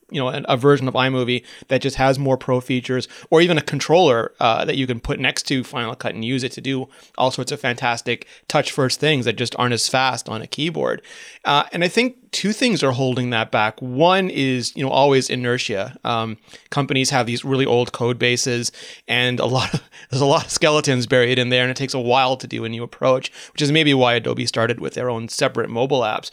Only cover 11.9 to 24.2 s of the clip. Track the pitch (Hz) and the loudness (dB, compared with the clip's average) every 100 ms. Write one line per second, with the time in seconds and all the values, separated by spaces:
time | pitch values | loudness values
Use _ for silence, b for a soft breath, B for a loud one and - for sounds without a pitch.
11.9 | 233 247 - _ - 196 214 254 170 139 | 2 0 -2 _ -6 -4 0 0 2 0
12.9 | 127 131 127 123 117 110 120 107 - 127 | 2 0 0 -2 -2 0 0 0 -2 -6
13.9 | 127 170 190 185 - 135 127 117 - 135 | 2 4 4 2 0 0 0 -2 -4 0
14.9 | - 139 135 127 127 123 123 - 98 107 | 4 6 4 2 -2 -2 -2 -2 -4 -6
15.9 | 208 - 113 113 107 B B B - 135 | -6 -4 -4 -4 -8 B B B -4 0
16.9 | 131 131 127 117 120 135 135 131 120 120 | 0 2 2 0 -2 -2 0 2 2 0
17.9 | - 120 120 123 123 135 120 117 B B | -2 -2 0 0 0 0 -2 -4 B B
18.9 | B B 120 123 123 - 131 - 156 - | B B 0 0 0 0 0 -2 -4 -8
19.9 | - - 127 139 156 - - 160 151 143 | -20 -6 0 2 2 0 0 2 2 2
20.9 | 127 117 127 120 123 123 127 127 131 135 | 0 2 2 4 2 2 0 0 -2 -4
21.9 | 139 120 127 131 131 113 113 113 113 120 | -4 0 2 2 0 -6 -8 -6 -8 -10
22.9 | - 131 131 - B B - 147 156 147 | -2 0 0 -2 B B -4 2 4 4
23.9 | 135 123 120 | 4 4 2